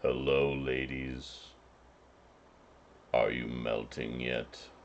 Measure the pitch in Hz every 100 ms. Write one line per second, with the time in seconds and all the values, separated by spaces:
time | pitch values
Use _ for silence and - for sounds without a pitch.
0 | 67 62 67 67 69 69 67 65 65 65
1 | 65 64 67 - - - - - - -
2 | - - - - - - - - - -
3 | - 60 55 60 58 60 58 57 55 -
4 | 58 60 62 62 - - - -